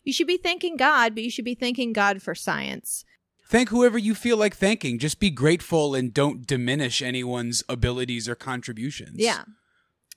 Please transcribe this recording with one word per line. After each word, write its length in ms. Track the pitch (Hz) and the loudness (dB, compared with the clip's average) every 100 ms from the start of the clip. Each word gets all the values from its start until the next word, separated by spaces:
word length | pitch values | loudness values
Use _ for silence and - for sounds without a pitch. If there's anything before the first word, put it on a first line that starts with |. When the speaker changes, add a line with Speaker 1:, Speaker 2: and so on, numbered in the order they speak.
Speaker 1:
you 80 | - | -4
should 160 | 269 294 | -2 2
be 80 | 359 | 0
thanking 400 | 349 349 359 311 | 0 -2 -4 2
God, 380 | 262 294 233 | 4 4 4
but 100 | 220 | 0
you 60 | 233 | -6
should 140 | 226 | -6
be 120 | 233 240 | -6 -4
thanking 360 | 247 247 240 | -4 -2 -2
God 300 | 214 202 196 | 2 2 0
for 140 | - 175 | -4 -6
science. 680 | - 151 - - - - - _ _ _ - | -4 -4 -4 -8 -8 -10 -10 _ _ _ 0
Speaker 2:
Thank 220 | 226 247 | 2 4
whoever 280 | 233 247 226 | 6 4 4
you 160 | 214 | 0
feel 220 | 214 240 226 | 0 2 4
like 200 | 208 - | 2 2
thanking. 440 | 196 220 143 120 | 2 2 -2 -2
Just 180 | 147 - | -2 0
be 100 | 202 | 0
grateful 680 | 127 147 170 - 165 147 135 | 4 4 2 2 2 2 0
and 180 | 127 | 0
don't 320 | 113 143 131 123 | 2 2 0 -2
diminish 560 | 135 123 143 127 - | -2 0 0 0 -2
anyone's 640 | 127 127 123 123 120 117 - | -4 -4 -4 -4 -2 -4 -4
abilities 600 | 123 117 123 127 120 113 | -4 -4 -4 -4 -4 -6
or 80 | 120 | -8
contributions. 800 | - 127 120 110 131 - - - | -6 -8 -8 -8 -8 -8 -12 -2
Speaker 1:
Yeah. 240 | 226 135 - - _ _ _ _ _ | -2 -2 -6 -20 _ _ _ _ _